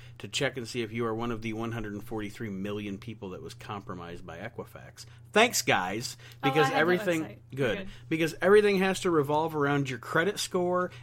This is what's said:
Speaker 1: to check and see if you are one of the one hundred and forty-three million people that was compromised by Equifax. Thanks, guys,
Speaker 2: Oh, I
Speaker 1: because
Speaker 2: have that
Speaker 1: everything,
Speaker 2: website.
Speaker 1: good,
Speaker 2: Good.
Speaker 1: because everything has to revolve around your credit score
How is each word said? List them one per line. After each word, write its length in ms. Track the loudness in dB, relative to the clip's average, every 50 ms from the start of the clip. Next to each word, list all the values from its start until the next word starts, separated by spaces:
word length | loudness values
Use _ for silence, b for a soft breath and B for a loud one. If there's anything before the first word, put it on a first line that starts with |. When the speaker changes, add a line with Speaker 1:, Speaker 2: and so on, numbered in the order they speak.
| B B B -14
Speaker 1:
to 80 | -12 -8
check 300 | -2 -2 0 0 -2 -4
and 100 | -8 -6
see 140 | -4 -4
if 100 | -4 -2
you 140 | -2 -2 -2
are 80 | 0 0
one 180 | -2 -2 -2
of 120 | -4 -4 -4
the 100 | -4 -4
one 200 | -2 -4 -4 -4
hundred 200 | -4 -4 -6 -6
and 100 | -8 -8
forty-three 460 | -6 -6 -6 -6 -6 -8 -8 -8 -6
million 480 | -6 -4 -4 -4 -4 -4 -4 -6 -6 -8
people 320 | -8 -12 -12 -10 -10 -10
that 120 | -10 -10 -10
was 100 | -12 -14
compromised 720 | -14 -12 -10 -10 -10 -8 -10 -10 -10 -10 -10 -12 -12 -12
by 120 | -12 -12 -10
Equifax. 680 | -10 -10 -10 -10 -12 -12 -14 -18 -18 -18 -18 -18 -20 B B B B 0 4
Thanks, 300 | 4 4 6 4 0 2
guys, 520 | 4 4 4 2 0 -2 -4 -6 -8 -10 B B B B B 0
Speaker 2:
Oh, 40 | 2
I 20 |
Speaker 1:
because 160 | 4 4 4 4
Speaker 2:
have 60 | 4
that 40 | 2
Speaker 1:
everything, 440 | 4 4 2 2 2 0 0 0 -2
Speaker 2:
website. 140 | -4 -8 -14 -18 -12 -4
Speaker 1:
good, 220 | 0 0 0 0 -2
Speaker 2:
Good. 80 | -4 B B B B -4
Speaker 1:
because 280 | 0 0 0 0 0 2
everything 380 | 6 8 8 10 8 8 4 4
has 220 | 4 2 0 0
to 100 | 0 2
revolve 460 | 2 4 2 4 2 2 2 0 0
around 340 | 0 2 4 4 2 2 0
your 80 | -2 -6
credit 400 | -6 0 2 2 2 2 0 -2
score 520 | -4 -2 0 0 2 2 2 2 0 -2 B B